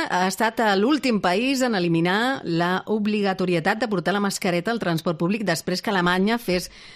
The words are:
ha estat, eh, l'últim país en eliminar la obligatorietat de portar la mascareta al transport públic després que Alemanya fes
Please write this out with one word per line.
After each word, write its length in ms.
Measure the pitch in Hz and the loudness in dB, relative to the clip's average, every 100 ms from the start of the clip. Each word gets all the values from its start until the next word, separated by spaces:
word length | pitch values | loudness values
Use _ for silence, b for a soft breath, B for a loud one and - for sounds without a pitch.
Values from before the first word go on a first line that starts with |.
| 330 | -2
ha 160 | 180 185 | 0 0
estat, 340 | - 220 226 | 0 -2 0
eh, 160 | 220 190 | 2 2
l'últim 440 | 226 302 262 214 | 2 2 2 0
país 400 | 180 190 254 269 | 2 0 0 0
en 140 | 254 208 | 2 2
eliminar 680 | 175 165 170 202 247 269 | 2 2 2 2 0 -2
la 380 | - 165 175 185 - | -2 0 0 0 -2
obligatorietat 880 | 214 208 208 196 185 180 170 170 220 | -2 0 0 0 0 0 0 2 0
de 100 | 233 | 0
portar 280 | 190 170 202 | -2 0 0
la 40 | |
mascareta 520 | 196 - 196 175 175 | 0 -2 -2 -2 -2
al 80 | 233 | -2
transport 400 | 175 160 180 160 | 0 -2 -2 -2
públic 240 | 175 214 226 | 0 0 -2
després 380 | 160 - 180 | -2 -2 -4
que 80 | - | 0
Alemanya 480 | 196 175 185 202 233 | 0 2 2 2 0
fes 320 | 214 180 175 B B | 0 -2 -2 B B